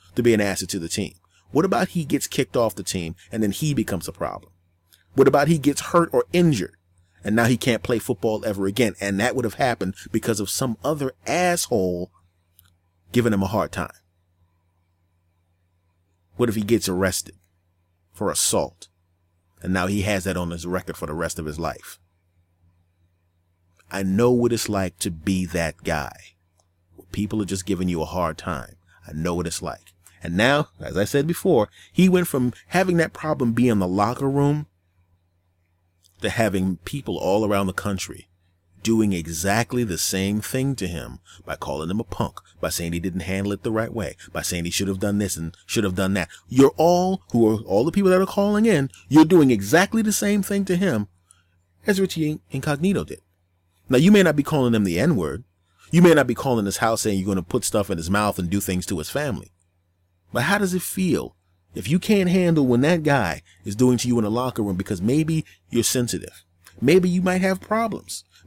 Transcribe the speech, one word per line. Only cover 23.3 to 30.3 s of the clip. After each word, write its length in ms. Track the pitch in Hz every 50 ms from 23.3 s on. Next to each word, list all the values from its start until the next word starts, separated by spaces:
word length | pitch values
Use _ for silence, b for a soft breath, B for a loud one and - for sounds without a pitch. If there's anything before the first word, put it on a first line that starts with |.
| _ _ _ _ _ _ _ _ _ _ _ _
I 120 | - 98 98
know 280 | 95 95 101 117 123
what 220 | 127 120 120 117 117
it's 160 | 110 - -
like 300 | 104 98 95 90 - _
to 120 | - 98
be 340 | 85 78 80 104 95 92 92 85
that 360 | 85 87 85 80 76 - -
guy. 520 | - 82 76 69 52 - - - - _ _ _ _ _ _ _ _ _ _ _ _ _ - - _
People 300 | - - 104 101 107 110
are 40 | 104
just 200 | 85 95 95 92
giving 240 | - 98 87 92 90
you 120 | 87 82
a 40 | 78
hard 320 | - - 92 87 82 78 -
time. 380 | - - 82 69 57 50 - _ _ b b b b -
I 60 | 73
know 220 | 76 80 87 87
what 120 | 87 87 82
it's 140 | - -
like. 320 | - 80 62 - _ - _ _ b b b b -
And 140 | 82